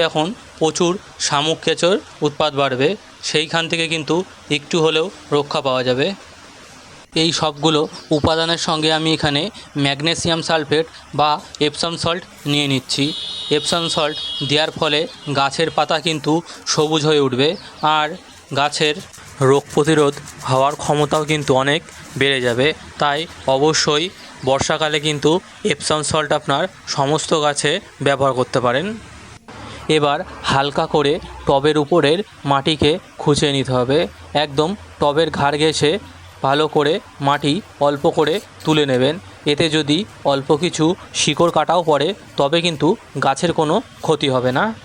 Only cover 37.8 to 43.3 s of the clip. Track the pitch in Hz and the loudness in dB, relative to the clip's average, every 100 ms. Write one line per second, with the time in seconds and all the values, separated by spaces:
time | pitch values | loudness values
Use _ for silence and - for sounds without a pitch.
37.8 | 143 143 165 160 151 185 - - - 156 | 0 2 0 2 0 0 -6 -8 0 2
38.8 | 143 127 131 170 - - - 147 170 151 | 2 2 2 -2 -8 -8 -2 0 2 0
39.8 | 143 156 214 - 156 139 135 151 170 - | 0 0 -2 -6 -2 0 2 0 0 0
40.8 | 156 - - - - 147 170 160 151 175 | 0 0 -6 -4 0 2 2 2 2 2
41.8 | 160 143 147 208 - - 139 170 170 156 | 2 2 0 -4 -6 0 2 2 0 0
42.8 | 151 226 - 143 135 | 0 0 -4 -2 -2